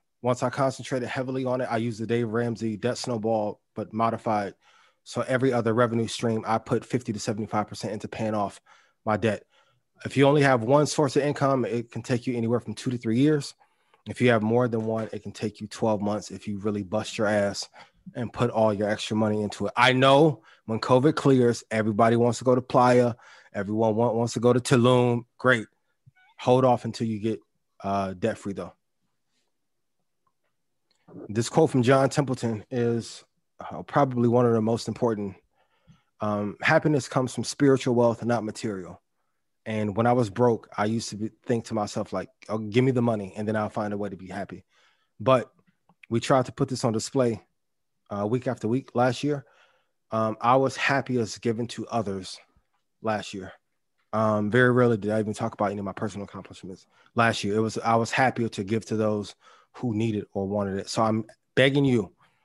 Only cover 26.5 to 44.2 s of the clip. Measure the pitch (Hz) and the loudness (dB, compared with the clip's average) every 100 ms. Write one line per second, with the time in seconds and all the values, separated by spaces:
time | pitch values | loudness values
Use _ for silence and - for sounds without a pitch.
26.5 | 127 127 120 117 - 113 107 110 104 _ | 4 4 2 -2 -6 -4 -2 -4 -4 _
27.5 | _ _ - 98 98 95 92 113 101 101 | _ _ -10 -4 -2 -4 -4 -4 -4 -8
28.5 | 92 85 - _ _ _ _ _ _ _ | -10 -12 -16 _ _ _ _ _ _ _
29.5 | _ _ _ _ _ _ _ _ _ _ | _ _ _ _ _ _ _ _ _ _
30.5 | _ _ _ _ _ - - - 107 123 | _ _ _ _ _ -20 -16 -6 -4 0
31.5 | - 156 131 120 135 135 - 127 127 117 | 2 4 4 4 4 4 0 -2 -2 -4
32.5 | 107 - 123 117 117 - - - _ _ | -4 -6 -2 0 -2 -4 -14 -20 _ _
33.5 | - - - - 147 139 120 117 120 120 | -18 -14 -12 -2 0 2 2 2 4 4
34.5 | 113 110 117 - 107 120 104 101 - _ | 2 2 -2 -4 -2 -2 -2 -6 -10 _
35.5 | _ _ _ _ _ _ - 107 104 104 | _ _ _ _ _ _ -8 -4 -4 -4
36.5 | - - - 156 147 - 139 127 - 113 | -4 2 2 4 0 0 -2 -2 -4 -8
37.5 | - 143 135 131 120 117 113 113 117 107 | 2 2 4 2 2 2 0 -2 -2 -4
38.5 | - 117 98 85 - _ _ _ _ _ | -8 -8 -8 -12 -18 _ _ _ _ _
39.5 | _ - 107 104 98 120 123 107 95 120 | _ -6 -4 -2 2 4 2 0 2 2
40.5 | 113 - - 107 113 - 101 110 - - | 2 -4 -4 -2 -2 -4 -8 -10 -8 -4
41.5 | 117 - 110 104 120 101 95 87 _ - | -4 -4 -6 -4 -6 -6 -8 -8 _ -8
42.5 | 110 107 117 131 123 120 107 95 107 110 | -8 -2 2 2 2 0 -2 -6 -8 -4
43.5 | 110 107 117 104 101 101 92 | -4 -4 -4 -6 -6 -8 -10